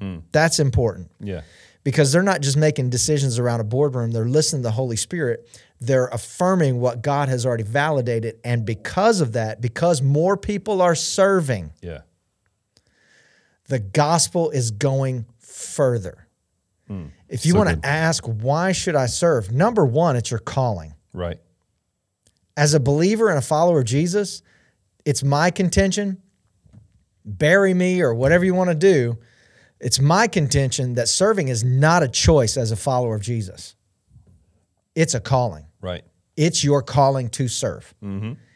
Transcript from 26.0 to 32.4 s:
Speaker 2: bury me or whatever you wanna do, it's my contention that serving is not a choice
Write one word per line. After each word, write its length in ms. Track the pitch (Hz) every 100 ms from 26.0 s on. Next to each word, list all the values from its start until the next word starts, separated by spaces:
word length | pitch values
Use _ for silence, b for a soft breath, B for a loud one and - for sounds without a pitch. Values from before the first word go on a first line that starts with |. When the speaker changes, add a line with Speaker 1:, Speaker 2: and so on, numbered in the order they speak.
| 202 190 _ _ _ _ _ - _ _ _ _
Speaker 2:
bury 500 | 107 95 151 196 196
me 280 | 180 180 180
or 120 | 139
whatever 300 | 117 135 175
you 100 | 185
wanna 220 | 180 180 156
do, 420 | 196 156 120 113 b b b b b b
it's 220 | 123 -
my 260 | 143 180 226
contention 680 | 185 139 139 131 - 127 123
that 120 | 117
serving 400 | - 202 202 131
is 160 | 117
not 400 | 123 131 156 175
a 40 | 135
choice 480 | - - 156